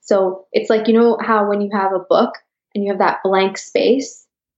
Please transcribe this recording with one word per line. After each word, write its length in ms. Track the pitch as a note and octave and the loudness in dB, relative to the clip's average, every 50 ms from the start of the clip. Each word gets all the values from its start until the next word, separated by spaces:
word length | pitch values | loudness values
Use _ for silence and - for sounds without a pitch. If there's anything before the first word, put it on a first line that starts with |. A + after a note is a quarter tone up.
So 460 | _ - G#3+ G3 F#3+ F#3+ F#3 - - _ - | _ 0 0 2 2 0 -4 -6 -12 _ -4
it's 180 | A3 G#3+ - | -2 0 0
like, 160 | - G#3+ G#3+ | 0 0 2
you 80 | A#3 A3 | 2 4
know 240 | A3+ A#3 A#3 A3 - | 4 4 4 2 0
how 280 | - A3 A3+ G#3+ G3+ G3+ | -2 -2 0 0 0 0
when 120 | G#3 G3+ | -2 -2
you 100 | G#3 G3+ G#3+ | -2 -2 -2
have 200 | G#3 F#3+ F#3+ F#3+ | -2 -2 -2 -2
a 60 | F#3 | -4
book 360 | F#3 - E3+ F3+ A#3 B3+ - - _ _ _ _ _ _ - | -2 0 2 2 2 0 -2 -8 _ _ _ _ _ _ -8
and 100 | G#3 G3+ | -4 -4
you 60 | G3+ | -4
have 100 | G3+ G3 | -2 0
that 220 | G3+ E3+ D#3+ - - | 0 0 -2 -2 -2
blank 340 | F#3+ F#3+ F#3+ F#3+ G3 G3 - | -2 0 0 0 0 -4 -8
space 680 | - - - - F#3 F#3+ A#3+ C#4 C4+ - - - _ _ _ _ _ _ _ | -12 -4 -2 0 2 2 2 0 -2 -6 -12 -20 _ _ _ _ _ _ _